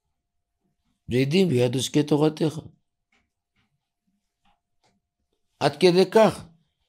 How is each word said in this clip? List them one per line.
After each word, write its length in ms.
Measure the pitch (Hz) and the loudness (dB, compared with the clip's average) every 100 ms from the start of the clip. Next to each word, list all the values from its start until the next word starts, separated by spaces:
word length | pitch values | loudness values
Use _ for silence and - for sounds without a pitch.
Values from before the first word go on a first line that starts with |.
| _ _ _ _ _ _ _ _ _ _ - | _ _ _ _ _ _ _ _ _ _ -6
זיידים 380 | 120 135 180 185 | -2 0 0 0
ביד 260 | 123 123 131 | 0 -2 -2
עוסקי 280 | 117 151 | -2 -2
תורתך. 560 | 147 147 156 151 165 156 - _ _ _ _ _ _ _ _ _ _ _ _ _ _ _ _ _ _ _ _ _ _ _ _ _ _ _ _ _ | 0 0 0 -2 -6 -6 -18 _ _ _ _ _ _ _ _ _ _ _ _ _ _ _ _ _ _ _ _ _ _ _ _ _ _ _ _ _
עד 200 | 143 143 | -4 2
כדי 320 | 180 175 185 | 2 2 2
כך 340 | 220 208 - - _ _ _ | 4 2 0 -18 _ _ _